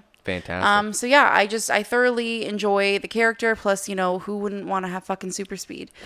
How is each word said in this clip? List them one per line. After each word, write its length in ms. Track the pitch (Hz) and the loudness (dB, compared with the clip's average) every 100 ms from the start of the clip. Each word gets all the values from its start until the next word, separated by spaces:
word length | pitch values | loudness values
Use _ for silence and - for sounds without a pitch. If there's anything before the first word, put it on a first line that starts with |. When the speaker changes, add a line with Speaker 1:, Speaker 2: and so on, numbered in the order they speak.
| - _ | -12 _
Speaker 1:
Fantastic. 420 | - 90 - 90 202 | -6 -6 -4 0 2
Speaker 2:
Um, 240 | 208 214 | 2 2
so 140 | 208 247 | -4 4
yeah, 240 | 277 233 | 6 6
I 140 | 185 202 | 4 2
just, 240 | 220 - | 0 0
I 120 | 196 | 0
thoroughly 600 | 208 247 247 240 233 226 220 | 0 2 2 2 -2 -4 -4
enjoy 520 | 208 202 196 196 202 | -2 0 2 2 0
the 80 | 190 | -2
character. 480 | 220 226 226 233 | 0 2 2 0
Plus, 340 | 220 208 196 - | 0 0 0 -2
you 60 | |
know, 240 | 190 185 180 | -2 0 0
who 160 | 185 208 | -4 -4
wouldn't 280 | 202 202 180 | -4 -6 -4
wanna 220 | 190 185 | -4 -4
have 160 | 185 | -6
fucking 260 | - 190 185 | -6 -6 -6
super 260 | 180 196 190 | -8 -8 -10
speed? 340 | - - 170 - | -10 -12 -14 -16